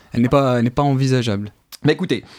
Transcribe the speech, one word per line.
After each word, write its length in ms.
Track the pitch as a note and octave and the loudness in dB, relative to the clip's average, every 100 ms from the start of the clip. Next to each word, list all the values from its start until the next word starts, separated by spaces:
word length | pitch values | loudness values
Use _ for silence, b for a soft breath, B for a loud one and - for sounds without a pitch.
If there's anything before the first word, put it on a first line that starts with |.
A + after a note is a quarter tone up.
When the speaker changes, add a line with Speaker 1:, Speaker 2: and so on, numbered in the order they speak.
| B | B
Speaker 1:
elle 80 | A#2+ | -2
n'est 80 | B2 | 2
pas, 300 | C#3+ C3+ B2 | 2 2 2
elle 40 | |
n'est 60 | A#2+ | 0
pas 120 | D3 | 0
envisageable. 720 | C#3+ C3 C3+ B2+ A#2 G2+ A2 - _ - | 0 2 2 0 0 -4 -6 -14 _ -4
Speaker 2:
Mais 100 | D3 | 0
écoutez, 300 | D3+ F#3 A#2 - | 0 -2 -4 -8